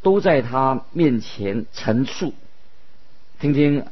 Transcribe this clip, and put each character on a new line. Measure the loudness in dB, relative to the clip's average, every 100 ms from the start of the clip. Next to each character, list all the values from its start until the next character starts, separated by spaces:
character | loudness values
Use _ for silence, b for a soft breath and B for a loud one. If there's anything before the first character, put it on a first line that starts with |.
都 | 2 4
在 | 6 4
他 | 2 2 2 0 -2
面 | 2 4 2
前 | -2 -6 -4 -2 -4
陈 | -6 0 0 0
述。” | -2 -6 -6 -10 -10 -10 -10 -10 -10 -10 -10 -10 -4
听 | 0
听 | 4 4 2 -2